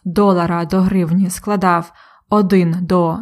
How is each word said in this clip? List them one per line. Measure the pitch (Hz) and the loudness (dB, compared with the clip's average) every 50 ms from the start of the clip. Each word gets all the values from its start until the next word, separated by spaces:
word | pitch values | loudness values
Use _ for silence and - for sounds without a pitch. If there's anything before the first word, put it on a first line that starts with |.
| _ | _
долара | 185 165 208 208 202 185 175 170 170 170 170 170 | -6 -2 0 2 2 2 2 0 -2 -2 -4 -4
до | 160 190 190 | -2 0 0
гривні | 185 190 196 185 175 160 170 190 196 180 | 0 2 0 0 0 0 0 0 0 -2
складав | - - - 208 208 196 190 180 175 170 170 - - _ - - _ _ _ _ | -4 -8 -6 -4 -4 0 0 0 0 0 -2 -6 -14 _ -20 -20 _ _ _ _
один | 208 208 202 180 196 185 175 165 165 180 | 0 0 2 2 2 2 2 2 0 -2
до | 180 160 185 180 170 165 165 214 | -2 -2 0 0 0 0 -2 -6